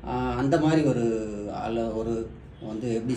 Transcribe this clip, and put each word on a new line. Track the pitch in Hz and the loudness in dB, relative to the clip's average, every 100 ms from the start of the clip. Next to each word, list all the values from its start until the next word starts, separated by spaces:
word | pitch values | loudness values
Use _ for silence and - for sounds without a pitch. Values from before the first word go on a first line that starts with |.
| - | -4
ஆ, | 123 127 123 | -2 -2 0
அந்த | 135 160 | 4 4
மாதிரி | 156 160 | 6 4
ஒரு | 143 117 117 110 107 101 104 | 4 4 2 0 -2 -6 -6
ஆள-, | - 110 117 113 110 | -6 -4 -2 -2 -2
ஒரு | 113 113 113 - - - 107 | -2 -2 -4 -10 -16 -14 -10
வந்து | 110 120 | -6 -2
எப்படி | 113 117 | 0 0